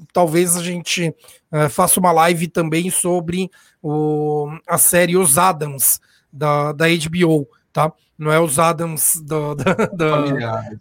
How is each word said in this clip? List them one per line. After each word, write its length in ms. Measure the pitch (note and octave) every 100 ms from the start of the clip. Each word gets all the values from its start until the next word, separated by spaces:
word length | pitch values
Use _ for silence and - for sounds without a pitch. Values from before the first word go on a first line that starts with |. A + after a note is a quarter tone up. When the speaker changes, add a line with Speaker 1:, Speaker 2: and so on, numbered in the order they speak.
| D#3
Speaker 1:
talvez 440 | - F3 E3 F3+ F3
a 60 |
gente, 500 | F3 F3 E3 - E3+ - - - _
eh, 180 | D3+ D3+
faça 300 | - F#3 -
uma 120 | F3+
live 360 | E3 E3 F3 E3+
também 420 | - D#3+ D#3+ F3+
sobre 640 | - F3+ F3+ E3+ F3 F#3 _ _ _ D#3+
o, 600 | D3+ D3+ D3+ D3+ D3+ D3 D#3 -
a 100 | E3+
série 400 | - F3 F3+ F3
Os 200 | F#3+ -
Addams, 600 | F#3 E3 D3 C#3 - - _ _ _
da, 400 | C#3 D3 D3 D3
da 140 | D3 E3
H 240 | E3+ D#3
B 160 | F3 E3+
O, 200 | D#3 C#3 _ _
tá? 200 | - D#3 - _ -
Não 140 | D3+
é 80 | D#3
os 180 | E3 D3+
Addams 640 | E3 D#3+ E3 D#3 - E3 D3+
da, 280 | D#3 D3 D3
da, 180 | F#3 F3+ A3
da 220 | F3+ D#3 D3+
Speaker 2:
Família 340 | D3 C3+ A#2
Addams. 280 | A2 A2 A2